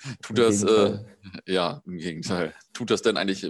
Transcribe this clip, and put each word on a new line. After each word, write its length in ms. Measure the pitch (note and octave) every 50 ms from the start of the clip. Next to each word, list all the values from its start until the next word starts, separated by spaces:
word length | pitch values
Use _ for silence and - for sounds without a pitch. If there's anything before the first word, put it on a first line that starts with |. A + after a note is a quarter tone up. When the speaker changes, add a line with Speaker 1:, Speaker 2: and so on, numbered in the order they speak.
| - C#3 A#2+ - -
Speaker 1:
tut 140 | - -
Speaker 2:
Im 20 | A#2
Speaker 1:
das, 240 | A#2 A2+ G#2 G2+ G#2
äh, 280 | G2 A2 G#2+ G2+ G2 G#2+
Speaker 2:
Gegenteil. 140 | G#2+ - - - _ _ F#2+ F#2+ - -
Speaker 1:
ja, 360 | - F#2+ F#2 F2 E2+ - C#3+ -
im 100 | F#2 F2+ E2+
Gegenteil. 560 | D#2+ F2+ D#2+ D#2+ F2 - F#2+ F2+ E2+ D#2 - - _ _ _
Tut 180 | - - G#2
das 120 | A2+ F#2+ -
denn 140 | A#2 G#2
eigentlich 260 | D2+ G2 G2 F#2+ F#2+ - D#2+